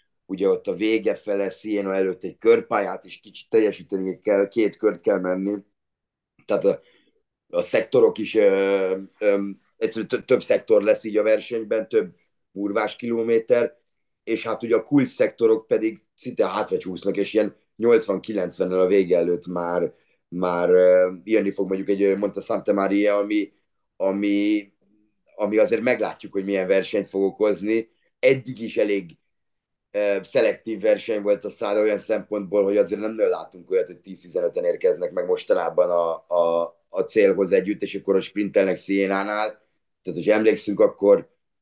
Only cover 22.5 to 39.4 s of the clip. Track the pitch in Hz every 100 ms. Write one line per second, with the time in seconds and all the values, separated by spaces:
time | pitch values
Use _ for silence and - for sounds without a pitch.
22.5 | 104 104 101 98 101 104 101 101 107 95
23.5 | _ _ _ _ - 95 101 104 101 104
24.5 | 107 101 _ _ _ _ _ _ - 104
25.5 | 110 104 113 123 113 95 - 101 101 95
26.5 | 98 92 95 90 107 - 98 98 92 104
27.5 | 87 101 113 113 _ _ _ 131 135 131
28.5 | 117 113 113 104 101 85 - _ _ _
29.5 | _ _ _ _ 104 104 98 95 127 113
30.5 | - 113 104 107 101 - 107 101 101 101
31.5 | - 104 104 107 101 - 107 - 107 92
32.5 | 101 98 104 92 101 110 110 95 85 82
33.5 | 90 85 95 90 87 98 92 87 90 85
34.5 | 87 87 - 92 87 87 90 90 90 -
35.5 | 92 82 85 90 87 82 80 - 87 85
36.5 | 85 85 - _ 92 92 110 95 92 90
37.5 | 95 92 101 101 98 - 98 - 101 101
38.5 | 101 95 90 - 98 95 98 101 104